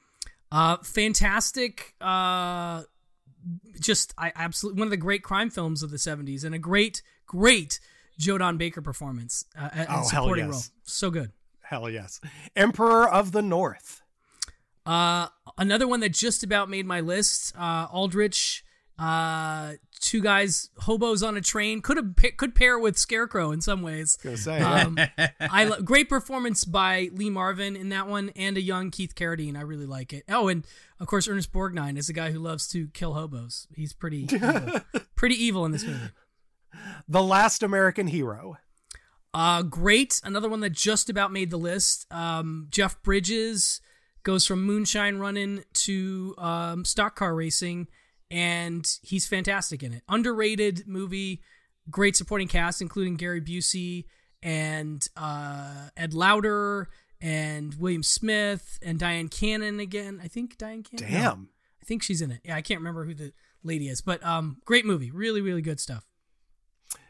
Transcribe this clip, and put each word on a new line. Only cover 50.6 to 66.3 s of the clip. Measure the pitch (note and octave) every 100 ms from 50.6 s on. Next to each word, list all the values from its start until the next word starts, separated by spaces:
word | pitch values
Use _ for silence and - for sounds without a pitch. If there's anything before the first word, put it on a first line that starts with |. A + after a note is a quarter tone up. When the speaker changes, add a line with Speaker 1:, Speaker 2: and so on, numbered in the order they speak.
| G#3 F3+ G#3
Speaker 1:
movie, | F#3 G3 G3 F#3+ F#3 - _ _ _ D#3+
great | G3 G3+ -
supporting | F3+ G#3 F#3+
cast, | F3+ E3+ E3+
including | F3 G3 F#3 E3
Gary | F3 E3+
Busey | D#3 F3 - F#3 F3 F3 - - _ _
and, | E3+ D#3 D#3 D#3 D3+ D3+ - -
uh, | D3+ D3 C#3+ C#3+ C#3+ C#3+ C#3+ -
Ed | E3
Lauter | D#3+ F#3 G#3+ G#3+ G#3 G3+ G3+ F3+ - _ -
and | E3 D#3 D#3 D3+ D3+ D3
William | F3+ E3+
Smith | D3 - A3 G#3+ G3+ G3 - -
and | F3 E3
Diane | F3 E3+ E3
Cannon | - G#3+ G#3+ G#3+ G#3
again. | G3+ G#3 G3+ G3
I | E3+
think | A#3 A#3+ -
Diane | G#3+ A3
Cannon. | G#3+ A#3 G#2
No, | F3+
Speaker 2:
Damn. | A#3+ G2 F#2+ _ _ _
Speaker 1:
I | -
think | A3+
she's | - E3+
in | D3+
it. | A#2+ F3
Yeah, | D#3
I |
can't | D#3 F#3
remember | E3 E3 D#3+
who |
the | D3+ D3 - _ _
lady | D#3+ D#3+ C#3
is, | B2+
but, | G3 F3 E3+
um, | E3 D#3+ C#3 -
great | A#3+ G#3+
movie. | F3 B2
Really, | E3+ A3+ G#3
really | G3 F3
good | D#3 D3
stuff. | - A2+ - _ _